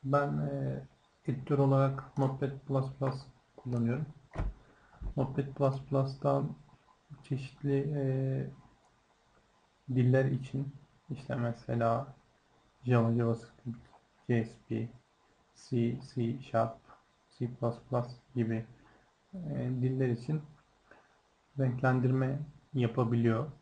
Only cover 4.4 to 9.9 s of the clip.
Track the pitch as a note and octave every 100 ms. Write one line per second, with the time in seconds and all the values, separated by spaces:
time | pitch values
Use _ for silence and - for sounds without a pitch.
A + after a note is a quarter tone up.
4.4 | - - - _ _ - - - C3 -
5.4 | C3+ - C#3 C3+ - C#3 C3+ - C#3+ C#3
6.4 | D3 - - - _ _ _ C#3+ - C3+
7.4 | C3+ - C#3+ C#3 C#3+ D3 C3+ C3 C3+ C3+
8.4 | C3 - - _ _ _ _ _ _ _
9.4 | _ _ _ _ -